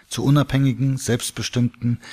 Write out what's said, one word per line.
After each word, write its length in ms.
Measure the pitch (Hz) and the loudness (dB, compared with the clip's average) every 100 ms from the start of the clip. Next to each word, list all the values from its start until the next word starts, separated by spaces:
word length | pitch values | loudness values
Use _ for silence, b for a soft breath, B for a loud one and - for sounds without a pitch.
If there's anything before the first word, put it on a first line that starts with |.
| B | B
zu 140 | - | -2
unabhängigen, 720 | 120 147 131 135 139 113 135 131 | 4 4 4 2 2 0 -2 -2
selbstbestimmten, 1040 | - 120 - - 110 123 120 - 120 120 B | -2 -2 -2 -8 -4 0 -2 -2 -2 -2 B